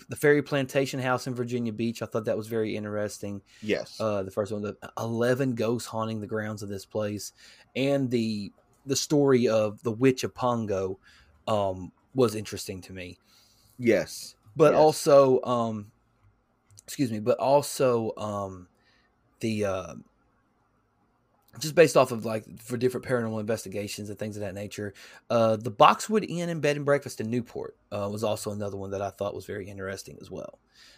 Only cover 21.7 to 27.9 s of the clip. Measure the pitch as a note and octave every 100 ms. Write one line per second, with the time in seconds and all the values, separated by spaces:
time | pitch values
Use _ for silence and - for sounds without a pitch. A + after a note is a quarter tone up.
21.7 | D3 D#3+ D#3+ B2+ A#2 A2 A2 - - -
22.7 | A#2+ B2+ B2+ - B2+ A2+ A2 G#2+ A2 -
23.7 | G2+ G2+ - G#2 G2+ A2 G#2 G2+ F#2+ G#2
24.7 | - G#2 - - - _ A#2 A2+ A2 A#2
25.7 | G#2 D3 G#3+ - G#3+ - E3 E3+ E3 D3
26.7 | D3 C#3+ C#3+ C3+ - A2 A#2+ A#2 - B1+
27.7 | - _